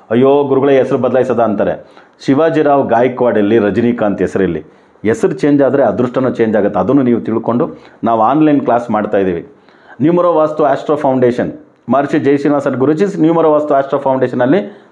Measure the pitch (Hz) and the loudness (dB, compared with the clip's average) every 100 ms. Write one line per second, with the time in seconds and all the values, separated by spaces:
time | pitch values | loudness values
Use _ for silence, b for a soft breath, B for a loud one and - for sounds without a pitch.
0 | - 117 135 143 139 135 139 135 123 139 | -4 0 2 2 2 0 2 2 2 -2
1 | 127 127 123 117 113 101 90 78 B B | 0 0 0 0 0 0 -2 -6 B B
2 | B _ - 135 165 156 147 139 113 117 | B _ -2 0 2 0 2 2 2 0
3 | 123 123 123 107 101 113 101 98 117 117 | 0 0 0 0 2 2 2 0 -2 0
4 | 104 92 90 101 92 80 - b b _ | -2 -2 -2 -2 -2 -4 -10 b b _
5 | 104 113 185 143 151 143 131 139 117 98 | -4 -2 -2 0 0 2 2 2 2 0
6 | 123 131 123 113 110 107 98 117 101 143 | -2 -2 -2 0 0 0 0 0 0 2
7 | 123 110 110 113 113 117 170 B B B | 2 0 -2 -4 -2 -2 -4 B B B
8 | 113 113 110 147 156 143 120 117 120 107 | -2 0 2 2 2 2 2 0 0 -4
9 | 104 104 92 82 - - B B B - | -2 0 0 -4 -8 -20 B B B -4
10 | 151 175 175 156 156 156 143 135 - 147 | 0 2 2 2 0 0 0 0 -2 -2
11 | 139 131 123 120 87 - - _ - 131 | 0 0 0 0 -4 -8 -18 _ -2 -2
12 | 143 156 135 143 151 143 139 123 139 156 | 0 0 0 0 0 -2 -2 0 0 0
13 | 196 180 156 165 156 151 151 135 139 143 | -2 0 0 2 2 2 0 -2 0 -2
14 | 135 131 123 120 127 185 208 - - | -2 0 -2 0 0 0 -2 -12 -10